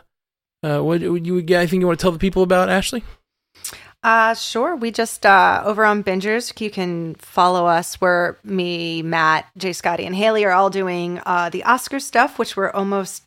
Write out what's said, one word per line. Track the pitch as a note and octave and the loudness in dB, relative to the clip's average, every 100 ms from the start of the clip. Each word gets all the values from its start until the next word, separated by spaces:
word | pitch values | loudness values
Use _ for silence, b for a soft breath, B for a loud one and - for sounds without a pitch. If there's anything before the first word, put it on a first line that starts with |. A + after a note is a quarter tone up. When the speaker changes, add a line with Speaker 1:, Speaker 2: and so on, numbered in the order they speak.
| - _ _ _ _ _ | -8 _ _ _ _ _
Speaker 1:
uh, | D#3 D3 | -4 -2
what, | D3+ E3+ | 0 0
you, | E3 F3 | -2 -2
you | E3+ F3+ | -2 -2
got | E3 F3 | 0 2
anything | F3 F#3 | 2 2
you | F3+ | 0
wanna | E3 | 0
tell | F#3 | 0
the | D#3+ | 0
people | F#3+ F#3+ | 0 2
about, | F3+ F#3 F#3 | 2 2 2
Ashley? | F#3+ - A#3+ - - _ _ _ B B B B _ | 0 -2 -6 -10 -18 _ _ _ B B B B _
Speaker 2:
Uh, | A#3 A3+ A3+ | 2 4 4
sure. | A3+ - A3+ D4 D#4+ | 0 -4 -2 -2 -2
We | A3+ | -4
just, | G#3+ A3+ - G3+ | -2 -4 2 6
uh, | G3 F3+ F#3 | 8 6 4
over | G#3 G#3 | 0 2
on | G#3+ G#3 | 2 2
Bingers, | G3 F#3 G3+ A3+ A#3 - | 0 -2 -2 -2 -4 -8
you | G#3+ | -8
can | G3+ F3+ E3+ E3 D#3 | -4 -4 -6 -8 -12
follow | - - F3+ F3+ F3 | -4 2 4 4 2
us. | E3+ F3 - | 2 -2 -2
We're | F#3 F3 E3+ - | 2 2 0 -6
me, | G#3 F#3+ F3 E3+ E3+ E3 | -6 -4 -4 -6 -6 -6
Matt, | D#3+ E3 D#3 D#3 - - | -4 0 2 2 -2 -8
Jay | F#3+ | -8
Scotty, | E3+ E3+ E3+ - | -4 -4 -4 -4
and | |
Haley | F#3 A3 A3 | 0 2 2
are | G3+ | 2
all | F3+ G3 | 4 2
doing, | F#3+ F#3 F3 F3 F3 - | 0 -4 -4 -6 -6 -4
uh, | F3+ E3+ | -2 -2
the | F#3 | -2
Oscar | G#3+ B3+ - C#4 | 0 0 -2 -10
stuff, | - A#3 D4 - | -2 0 0 -2
which | A3+ - | -6 -4
we're | F#3+ | -4
almost | G3 G3 G3 F#3 - | -2 -4 -4 -6 -12